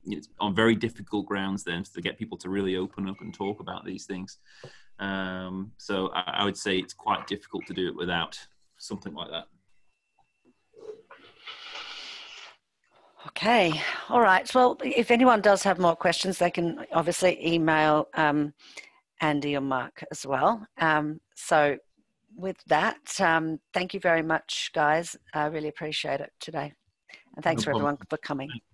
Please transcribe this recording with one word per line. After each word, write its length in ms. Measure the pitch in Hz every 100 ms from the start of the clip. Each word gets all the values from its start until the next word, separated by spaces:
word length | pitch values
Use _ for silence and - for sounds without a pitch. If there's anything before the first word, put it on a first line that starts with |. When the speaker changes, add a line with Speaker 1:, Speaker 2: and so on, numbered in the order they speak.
| 92
Speaker 1:
it's 240 | 104 - -
on 140 | 104
very 220 | 95 113 107
difficult 500 | 117 - 104 104 95
grounds 380 | 101 98 98
then 200 | - 85
to 180 | - -
get 180 | 87 -
people 180 | 110 92
to 120 | 92
really 280 | 98 98 92
open 320 | 95 - 95
up 100 | 98
and 120 | 90
talk 260 | 87 101 104
about 240 | 92 92
these 220 | 92 95 -
things. 320 | 95 95 - _ - - - - -
Um, 720 | 98 95 95 92 92 95 101 -
so 320 | - 98 95
I, 80 | 92
I 240 | 90 - 101
would 100 | 95
say 220 | 104 92
it's 160 | 92
quite 320 | - - 98 -
difficult 400 | 95 - 95 -
to 80 |
do 140 | 92 90
it 80 | -
without 440 | 87 85 80 - - _ _ _
something 360 | - 101 98
like 160 | 82 85
that. 140 | 82 - _ _ _ _ _ _ _ _ _ _ _ _ - - 427 _ - - _ - - - - - - - - - - - _ _ _ _ _ _ _ 170
Speaker 2:
Okay, 520 | - 208 240 175 156 - - -
all 140 | 240
right. 320 | 220 185 -
Well, 240 | 254 247 -
if 260 | 262 - 233
anyone 320 | 233 254 226
does 220 | 202 196
have 160 | 196 175
more 160 | 180 165
questions, 420 | 180 165 190 185
they 140 | 175
can 340 | 175 170 165 -
obviously 500 | 165 160 170 185 - 165
email, 640 | 170 160 156 156 151 -
um, 400 | - 156 147 147 - - - - _ _ _
Andy 340 | 160 147 147 143
or 60 |
Mark 420 | 135 135 120 - 147
as 160 | 151 139
well. 400 | 131 160 226 208 -
Um, 420 | 160 156 151 156 _ -
so 420 | - 160 147 135 _ _ _ _ _ -
with 220 | 190 185 -
that, 520 | 156 208 - - -
um, 400 | 180 165 160 156 _
thank 220 | 185 180 196
you 40 |
very 220 | 180 165
much, 480 | 160 160 - - - 165
guys. 420 | 147 156 170 - _
I 120 | 160 151
really 220 | 160 151
appreciate 500 | - 156 151 151 139
it 120 | 147 _
today. 340 | - 156 147 _ _ _ _ - _ -
And 80 |
thanks 180 | 165 151
Speaker 1:
No 20 |
Speaker 2:
for 80 | 131
Speaker 1:
problem. 140 | 127 143
Speaker 2:
everyone 200 | 143 -
for 80 | 156
coming. 320 | - 143 139 135 _